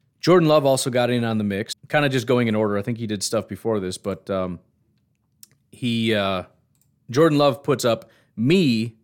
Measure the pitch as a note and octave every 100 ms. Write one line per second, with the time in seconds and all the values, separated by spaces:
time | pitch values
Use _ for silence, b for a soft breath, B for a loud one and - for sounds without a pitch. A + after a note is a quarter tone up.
0 | _ _ - F3+ D#3+ D3+ C#3 C3 C3+ B2
1 | B2 B2 A#2 A2 G#2 G2 A2+ - - D3+
2 | C#3+ B2+ A2+ B2 A#2 G#2+ G#2+ G2+ A2 A2+
3 | A2 G#2 - A2 - F#2+ A#2 G#2+ F#2 -
4 | G2+ F#2+ - F#2+ F#2 E2+ _ _ _ _
5 | _ _ _ _ - _ _ - B2 A2+
6 | A2+ G#2+ G2 F#2+ F2+ _ _ _ _ _
7 | - A#2+ E3 D3 D3 - - B2+ A#2+ A2+
8 | - b b - A#2+ F#3+ D3+ A2+ A2+ -